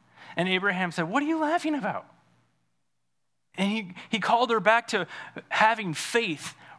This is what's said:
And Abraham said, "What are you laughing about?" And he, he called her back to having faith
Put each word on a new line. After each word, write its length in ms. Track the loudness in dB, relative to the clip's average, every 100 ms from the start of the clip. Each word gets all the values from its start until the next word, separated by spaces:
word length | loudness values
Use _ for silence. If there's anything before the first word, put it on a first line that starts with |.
| _ -20 -12 -2
And 120 | 0
Abraham 440 | 2 2 0 -2
said, 160 | -2 0
"What 140 | 0
are 40 | 0
you 120 | 0
laughing 360 | 0 0 0
about?" 320 | -2 -2 -6 -10 _ _ _ _ _ _ _ _ _ _ _ _ _ _ -2
And 140 | -2
he, 220 | -2 -6 -12 -6
he 80 | -2
called 320 | 2 2 4
her 100 | 4
back 280 | 4 4 4
to 180 | -2 -2 -8 -14 -16 -4
having 460 | 4 4 4 -2
faith 600 | -4 -2 0 0 -4 -8 -16 -20